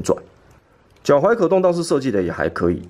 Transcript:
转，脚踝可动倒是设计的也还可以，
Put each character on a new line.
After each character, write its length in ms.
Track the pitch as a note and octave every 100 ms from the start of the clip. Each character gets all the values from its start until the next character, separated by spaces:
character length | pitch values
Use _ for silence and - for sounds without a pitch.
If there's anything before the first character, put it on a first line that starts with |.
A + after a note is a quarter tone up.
转， 140 | - - - _ _ _ _ _ _ _
脚 160 | - C#3+
踝 160 | F#3
可 140 | A3+ F3
动 140 | F#3+
倒 100 | F#3
是 100 | F3
设 160 | E3 D3+
计 120 | C3
的 120 | G2+
也 80 | F2
还 160 | E2 D#2+
可 220 | - F2
以， 160 | D#2+